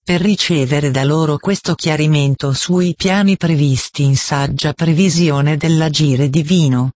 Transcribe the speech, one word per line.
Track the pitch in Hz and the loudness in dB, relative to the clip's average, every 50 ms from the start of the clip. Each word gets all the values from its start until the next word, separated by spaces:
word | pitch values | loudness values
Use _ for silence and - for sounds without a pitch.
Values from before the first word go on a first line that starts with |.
per | _ - 175 175 | _ -2 -2 0
ricevere | 180 214 202 - - - 170 151 131 127 143 147 147 143 | 2 0 0 0 -2 -2 0 0 0 0 0 0 0 0
da | 127 135 135 | 0 0 0
loro | 139 151 160 160 151 147 | 0 0 0 0 0 -2
questo | 143 - 190 202 - - - 170 | -2 -2 -4 -4 -2 -2 -4 -4
chiarimento | - - 165 156 156 151 156 156 147 143 139 135 - - 139 131 | -2 -2 -2 0 0 2 2 2 2 2 0 0 -2 -2 -4 -2
sui | - - - 180 180 180 180 160 | -4 -2 -2 0 0 0 -2 -2
piani | _ - 190 185 202 202 196 190 | _ -2 0 0 2 2 2 0
previsti | - - 165 165 143 147 143 131 120 - - - - 143 | 0 0 0 0 2 2 0 0 -2 -4 -8 -4 0 0
in | 139 135 | 2 2
saggia | 127 - - 151 139 139 139 139 135 - 151 | 0 0 -2 -2 -2 -2 -2 -4 -4 -4 -4
previsione | 143 - 170 165 160 151 196 190 143 170 175 160 143 139 143 147 156 | -4 -2 0 0 2 2 2 2 2 2 0 2 2 0 0 0 0
dell'agire | 143 - 165 165 156 160 160 147 143 156 143 131 123 143 139 | 0 0 0 0 2 0 0 0 0 0 0 2 0 0 0
divino. | 131 170 151 147 185 180 160 139 127 123 127 131 - | 0 -2 0 2 2 2 2 2 2 0 -2 -4 -6